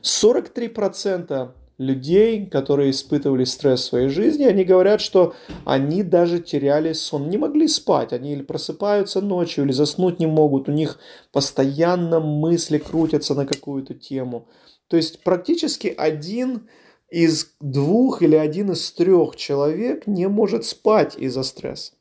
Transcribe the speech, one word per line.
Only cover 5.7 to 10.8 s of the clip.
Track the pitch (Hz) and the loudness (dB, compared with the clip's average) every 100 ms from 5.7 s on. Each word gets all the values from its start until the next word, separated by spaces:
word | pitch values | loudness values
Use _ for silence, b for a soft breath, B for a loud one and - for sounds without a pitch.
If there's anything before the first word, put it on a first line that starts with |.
| 135 139 170 | 0 0 -2
даже | 185 175 175 175 | 2 2 2 0
теряли | 170 147 139 147 160 | -2 -2 2 2 0
сон, | 160 - 151 143 | -4 -6 -6 -4
не | 202 | -2
могли | 302 294 311 | 0 2 2
спать, | - - 156 120 | 0 0 0 0
они | 123 139 | -6 -6
или | 143 | -8
просыпаются | 139 165 - 156 202 208 196 202 | -6 -8 -8 -4 0 0 0 -2
ночью, | 202 180 170 - 143 | -2 -2 -2 0 0
или | |
заснуть | 131 147 - 180 175 | 2 0 2 0 0
не | 160 | 0
могут, | 156 151 135 135 | 4 4 2 0
у | |
них | 147 | -2